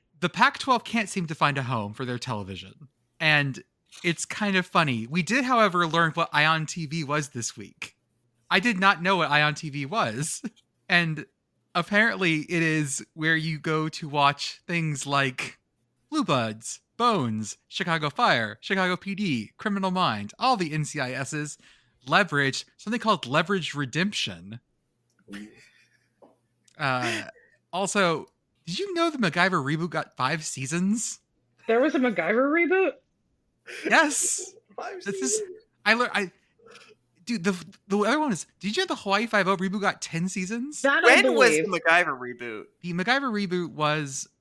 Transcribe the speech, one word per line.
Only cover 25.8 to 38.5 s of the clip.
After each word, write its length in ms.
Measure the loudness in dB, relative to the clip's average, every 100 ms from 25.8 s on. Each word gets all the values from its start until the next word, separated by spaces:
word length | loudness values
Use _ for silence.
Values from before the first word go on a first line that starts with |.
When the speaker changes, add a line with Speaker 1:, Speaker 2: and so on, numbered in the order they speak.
| _ _ _ _ -20 _ _ _ _ -6
Speaker 1:
Uh, 440 | -2 -2 -2 -4 -8 -16 _ _ _
also, 540 | -4 -2 2 2 0 -6 _ _ _ -10
did 120 | -8
you 160 | -4
know 160 | 0 0
the 80 | 2
MacGyver 460 | 0 4 2 2
reboot 260 | 0 -2 -2
got 260 | -6 -8 -4
five 300 | -2 -2 -6
seasons? 760 | -8 -4 0 0 0 -4 -10 _ _ _ _ 0
Speaker 3:
There 140 | 2
was 140 | 4 2
a 40 |
MacGyver 520 | 0 0 0 2 4
reboot? 400 | 2 2 2 2 -2 _ _ _ _ _ _ -18 -8
Speaker 1:
Yes. 720 | 2 4 4 2 -2 -4 -8 -18 _ -14
Speaker 2:
Five 280 | -12 -10
Speaker 1:
This 120 | -8 -4
is, 220 | -2 -2
Speaker 2:
seasons? 200 | -4 -12 _ _ 0
Speaker 1:
I 100 | 2
learned, 160 | 2
I, 180 | 0 -4 _ _ _ -20 -20 -20 -20 _ _ -6
dude, 180 | -2
the, 120 | 0 -2 -6 -16 -4
the 100 | 0
other 220 | 2 2
one 120 | 2
is, 140 | -2 -6